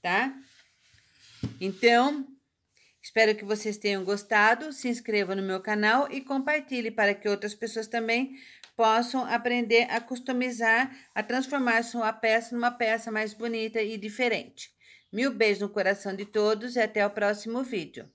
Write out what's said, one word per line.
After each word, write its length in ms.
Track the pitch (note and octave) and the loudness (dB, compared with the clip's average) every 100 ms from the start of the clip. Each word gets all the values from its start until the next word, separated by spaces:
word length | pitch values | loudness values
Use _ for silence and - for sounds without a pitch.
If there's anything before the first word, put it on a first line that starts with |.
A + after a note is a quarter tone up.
tá? 320 | F3+ F#3+ C4 C4+ - _ _ _ _ _ _ _ - - - - | 0 0 0 -6 -20 _ _ _ _ _ _ _ -20 -10 -10 -6
Então, 680 | F#3+ F#3+ A#3 A#3 C4 D4 C4+ - _ _ _ _ _ _ | -6 2 6 6 6 0 -8 -14 _ _ _ _ _ _
espero 340 | - - A3 G#3+ | -4 2 4 2
que 100 | G3+ | -2
vocês 320 | G#3+ G#3+ G#3 | -4 -4 -4
tenham 260 | G#3 G3 | -2 -2
gostado. 680 | F#3 G3+ - G#3+ G#3 A#3+ D#4 | 0 -4 2 4 6 4 -2
Se 160 | C#4 B3+ | -6 -4
inscreva 480 | A#3+ - G#3 F#3 G3 | -4 -2 -2 0 -2
no 60 | |
meu 200 | F#3+ F#3+ | -2 -4
canal 500 | G3+ G#3 G#3 A#3+ C#4+ | -2 0 4 4 2
e 100 | C4+ | -4
compartilhe 680 | C4 C#4 C4+ D4+ D4 B3+ A3+ | -4 -2 0 -2 -2 -4 -4
para 220 | G#3+ G3+ | 2 2
que 160 | G3+ G#3+ | 2 -2
outras 240 | G3+ G#3 | -2 -4
pessoas 340 | G#3 A3+ A3 A3 | -8 -8 -8 -6
também 500 | A#3 A3 A#3 C4+ - - - - - | -4 0 -2 -2 -8 -20 -20 -18 2
possam 500 | A3 A3 A#3+ C4 B3 | 4 4 2 -2 -2
aprender 640 | A#3+ A#3+ A#3+ A3+ A#3 B3 | -2 0 0 4 4 4
a 120 | A3+ | -2
customizar, 920 | A#3 B3 B3 B3 B3+ A#3+ A3+ A3+ C4 - - | -4 -10 -4 -2 -2 0 2 2 0 -6 -10
a 80 | - | -8
transformar 600 | G#3+ B3 C4 C#4+ B3 A3+ | -4 -4 -2 -2 0 0
sua 280 | A#3 A#3+ A3 | 0 -2 -2
peça 440 | A3 A3+ A3+ A#3 A#3+ | 0 2 2 0 -2
numa 160 | A#3+ | -2
peça 400 | A#3+ A3+ A3 A3 | 0 0 0 -2
mais 220 | G#3+ G#3+ | -4 -4
bonita 480 | G#3+ A#3 A3+ A3 A3 | -6 -6 -4 -2 -2
e 160 | G#3+ A3 | -4 -4
diferente. 760 | G#3 G#3 B3 G3+ - - - _ _ - _ | -8 -2 0 0 -6 -16 -20 _ _ -20 _
Mil 200 | G3+ C4+ | -2 -2
beijos 300 | G#3 A3 F#3+ | 2 2 2
no 80 | G3 | -2
coração 460 | G#3 F#3+ G3+ G3+ F#3+ | 0 0 0 -4 -8
de 100 | G#3 | -4
todos 500 | A3 G#3 G#3+ A#3+ B3 | 0 2 0 -2 -2
e 40 | |
até 260 | G#3+ G#3+ G#3 | 0 2 0
o 40 | |
próximo 540 | G#3 G3+ G#3 A3+ A#3 | 0 -2 -2 -4 -6
vídeo. 460 | B3+ G#3 D#3 - - | -4 -6 -8 -14 -18